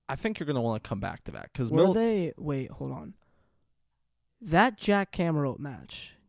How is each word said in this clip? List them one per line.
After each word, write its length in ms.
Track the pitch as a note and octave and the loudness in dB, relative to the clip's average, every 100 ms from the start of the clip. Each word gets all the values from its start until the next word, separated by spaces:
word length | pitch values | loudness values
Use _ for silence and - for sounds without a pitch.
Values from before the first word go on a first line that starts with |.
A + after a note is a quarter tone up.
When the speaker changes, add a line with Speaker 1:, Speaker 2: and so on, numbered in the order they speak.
| - | -10
Speaker 1:
I 60 | C3+ | -4
think 240 | A3+ G#3+ | -4 -2
you're 80 | D3 | -2
gonna 140 | C#3 | 0
wanna 180 | A#2 A2 | 0 -2
come 180 | - - | -4 -6
back 240 | - - - | -6 -8 -12
to 60 | |
that, 220 | - - | -14 -10
'cause 180 | - A#2 | -6 2
Speaker 2:
Were 60 | D#3 | 6
Speaker 1:
Middle- 160 | F3+ | 6
Speaker 2:
they, 400 | G3 A3+ G#3+ E3 - | 6 2 2 -2 -4
wait, 340 | D3 C#3 C3 | -6 -4 -6
hold 200 | - C3+ | -8 -10
on. 220 | C3+ - - _ _ _ _ _ _ _ _ _ _ _ _ | -10 -12 -18 _ _ _ _ _ _ _ _ _ _ _ _
That 360 | G#3+ E3 A#3+ G#3 | 0 4 4 2
Jack 340 | - G3+ G3 | 2 2 0
Camarote 480 | - E3+ D#3 C#3+ - | -2 0 0 0 -4
match, 560 | C#3+ A#2+ - - - - | -10 -14 -16 -16 -18 -20